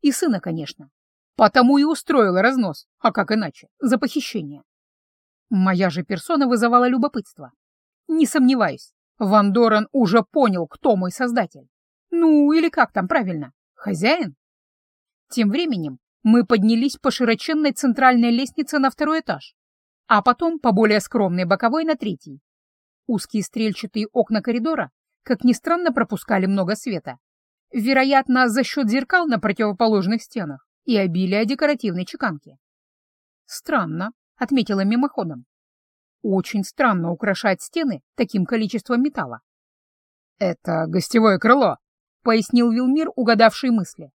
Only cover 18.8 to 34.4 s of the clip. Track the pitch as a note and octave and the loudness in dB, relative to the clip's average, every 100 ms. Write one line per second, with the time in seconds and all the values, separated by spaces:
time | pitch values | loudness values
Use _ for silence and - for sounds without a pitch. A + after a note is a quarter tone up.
18.8 | C4+ - D4+ D#4+ - D3+ - _ _ _ | -2 -2 -4 -4 -4 -10 -10 _ _ _
19.8 | _ _ _ G#3+ A3 A#3+ E4 E4 B3 G3 | _ _ _ 2 2 0 -2 -2 0 2
20.8 | A3 G#3 - A#3+ G3 F3 F#3 G3 A#3 D4+ | 2 2 -2 -2 -2 -2 -2 0 0 -2
21.8 | D#4+ D#4 G#3+ D#3+ - C#3 _ _ _ _ | -2 -4 -6 -10 -14 -20 _ _ _ _
22.8 | _ _ - A3 - G#3+ F#3+ A#3+ A3 G3 | _ _ -6 -6 -4 -6 -6 -4 -4 -4
23.8 | G3+ A3 G#3+ B3 A3 G#3+ - A#3+ A#3+ D#4 | -8 -8 -4 -2 0 -2 -2 -4 -2 -4
24.8 | D#3+ _ _ _ - A#3 B3 B3 - E4+ | -6 _ _ _ -4 0 2 0 0 -2
25.8 | F4 B3+ A3+ G#3 - G3+ F#3+ G3 F3 G#3+ | 0 -2 -4 -6 -4 -2 0 0 -2 -4
26.8 | - F#3 - B2 _ _ _ _ _ C4 | -6 -8 -10 -18 _ _ _ _ _ -6
27.8 | A3 C4 C4+ C4+ C4 B3+ B3+ A3+ C4 - | 0 2 2 2 2 2 2 2 -2 -2
28.8 | A#3 B3+ C4+ F#4 E4 A3+ G#3+ G3 G#3+ G3 | 0 -2 0 0 0 -2 -2 -2 -2 0
29.8 | A3+ G#3+ F3+ A3+ - B3 E3 C#3 _ _ | 2 2 0 -4 -6 -10 -10 -12 _ _
30.8 | - A3 F#3+ E3+ F#3 G3+ G#3+ C4+ D4 D4 | -2 0 0 0 0 0 -2 0 -2 -2
31.8 | G#3+ F3 F3+ - A#3+ D#3+ - _ _ _ | -4 -6 -8 -6 -6 -6 -14 _ _ _
32.8 | _ _ _ _ _ _ _ - - D4 | _ _ _ _ _ _ _ -16 -4 -2
33.8 | E3 D#3+ G3 - _ _ | -2 -6 -8 -10 _ _